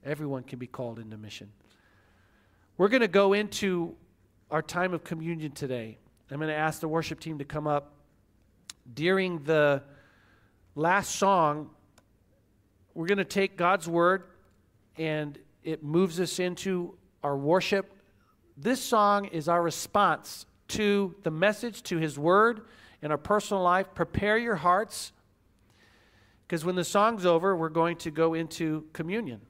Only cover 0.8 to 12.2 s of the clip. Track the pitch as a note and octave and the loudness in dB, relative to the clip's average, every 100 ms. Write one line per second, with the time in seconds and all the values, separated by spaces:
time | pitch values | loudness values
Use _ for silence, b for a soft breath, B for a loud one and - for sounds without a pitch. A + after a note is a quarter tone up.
0.8 | B2 A2+ A2 G#2+ G#2+ - G2+ G2+ b b | -10 -10 -14 -14 -14 -16 -18 _ b b
1.8 | b b b b b b b b b - | b b b b b b b b b 0
2.8 | F#3+ B3+ A3 F#3 G3 G3+ G#3 - G3 F3+ | 4 4 4 4 4 4 0 -2 -2 -2
3.8 | E3+ - _ _ _ _ _ D#3 D#3 F3 | -4 -8 _ _ _ _ _ -4 -4 -4
4.8 | F#3 F3 - E3 D#3+ E3+ D3+ D3 C#3 B2+ | -2 -4 -8 -8 -6 -6 -8 -8 -6 -6
5.8 | A2 G#2+ _ _ _ C#3 D#3 D3+ D#3 D3+ | -8 -16 _ _ _ -8 -6 -2 -2 -2
6.8 | D#3+ D#3+ D#3 D#3+ D#3+ D3+ C#3 D3+ D3+ D3 | -4 -2 -4 -8 -10 -10 -8 -6 0 -2
7.8 | C#3+ _ _ _ _ _ _ _ _ - | -2 _ _ _ _ _ _ _ _ -20
8.8 | - A#2 E3 F#3+ F#3 E3+ C#3+ D#3 D3 C#3 | -18 -4 0 2 0 -4 0 4 4 2
9.8 | - b b b b b b b _ - | -4 b b b b b b b _ -2
10.8 | D#3+ G3 - - G3 F#3+ D#3 D3 D3+ _ | 2 2 0 0 2 4 2 0 -8 _
11.8 | _ _ _ _ | _ _ _ _